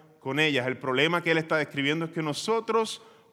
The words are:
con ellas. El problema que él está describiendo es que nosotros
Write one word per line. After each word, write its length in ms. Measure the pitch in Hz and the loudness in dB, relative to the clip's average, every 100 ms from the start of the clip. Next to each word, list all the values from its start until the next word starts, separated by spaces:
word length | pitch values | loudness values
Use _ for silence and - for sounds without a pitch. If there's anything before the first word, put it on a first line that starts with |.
| - _ | -20 _
con 220 | 135 139 | -4 2
ellas. 260 | 156 135 127 | 2 2 0
El 100 | 123 | -2
problema 460 | 135 127 156 170 | -2 2 2 2
que 80 | 170 | 2
él 80 | 165 | 0
está 180 | 160 156 | 2 0
describiendo 500 | 143 143 139 156 165 | -2 -2 -2 0 -4
es 40 | |
que 120 | 165 | -4
nosotros 800 | 156 139 - 226 226 226 220 - - - _ | -4 -4 -2 -2 0 0 0 -6 -14 -20 _